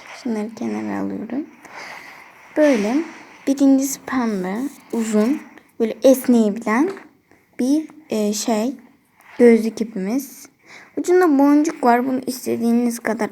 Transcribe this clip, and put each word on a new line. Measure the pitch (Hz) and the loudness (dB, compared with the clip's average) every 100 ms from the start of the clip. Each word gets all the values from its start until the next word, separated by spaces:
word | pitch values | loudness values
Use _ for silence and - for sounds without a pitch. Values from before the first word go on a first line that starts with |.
| - - | -20 -12
Şunları | 247 214 214 | -8 -6 -8
kenara | - - - 110 101 | -8 -8 -6 -6 -6
alıyorum. | 98 98 - 262 330 - - - - - - - - _ - - | -6 -8 -8 -8 -10 -16 -20 -20 -18 -18 -20 -20 -20 _ -8 0
Böyle. | 302 240 202 277 330 - - - - | 2 2 0 -2 -4 -10 -20 -8 -4
Birincisi | 269 277 269 269 - | 2 4 4 0 -8
pembe, | - 262 233 202 185 208 277 - _ | -6 -4 -2 -4 -4 -6 -8 -12 _
uzun, | 233 220 214 214 302 - - _ - | -6 0 0 2 -2 -6 -20 _ -6
böyle | 226 - | -4 2
esneyebilen | 269 262 - 240 214 202 214 226 349 392 - _ _ _ _ - | 4 4 4 2 2 -2 -2 -2 -2 -4 -16 _ _ _ _ -6
bir, | 247 302 311 - - | 0 0 -2 -14 -8
e, | 220 208 | -4 -2
şey, | 208 - 220 233 277 - _ _ _ _ - | -2 -2 -2 -2 -6 -16 _ _ _ _ 4
gözlük | 240 226 220 214 | 6 6 2 -6
ipimiz. | 226 190 190 254 - - - _ _ - - - | -8 -6 -6 -6 -8 -14 -20 _ _ -20 -14 -6
Ucunda | 294 359 359 269 | 2 4 4 4
boncuk | 285 294 311 - | 4 4 2 0
var. | 247 240 262 | 2 2 0
Bunu | 262 - | -4 -6
istediğiniz | 254 226 233 233 233 240 233 | -8 -6 -2 0 0 0 -2
kadar | - 226 208 | -6 -4 -6